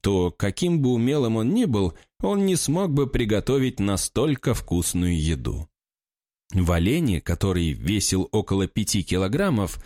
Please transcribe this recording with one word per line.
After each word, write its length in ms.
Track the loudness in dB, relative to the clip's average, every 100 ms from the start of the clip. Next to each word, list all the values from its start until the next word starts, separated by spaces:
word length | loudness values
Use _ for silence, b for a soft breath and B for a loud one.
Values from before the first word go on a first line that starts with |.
то, 320 | 0 0 0
каким 500 | -2 -4 -2 0 2
бы 60 | 2
умелым 460 | 2 2 0 0 0
он 180 | 0
ни 120 | 0 2
был, 300 | 2 0 B B -6
он 280 | -2 0 2
не 100 | 0
смог 360 | 0 0 0
бы 160 | 0 0
приготовить 720 | 0 0 0 2 0 0 0
настолько 760 | -2 0 -2 0 0 0 -2
вкусную 600 | -2 0 -2 0 0 0 2
еду. 520 | 0 -2 -4 -6 -10 _ _ _ _ _ _ _ -4
В 200 | 0 2
олене, 480 | 2 2 2 2 0
который 540 | -2 -2 0 2 0
весил 540 | -2 0 0 0 -2 0
около 340 | -2 0 -2 0
пяти 380 | -2 -2 -2
килограммов, 760 | -2 -2 0 0 0 0 -2 -6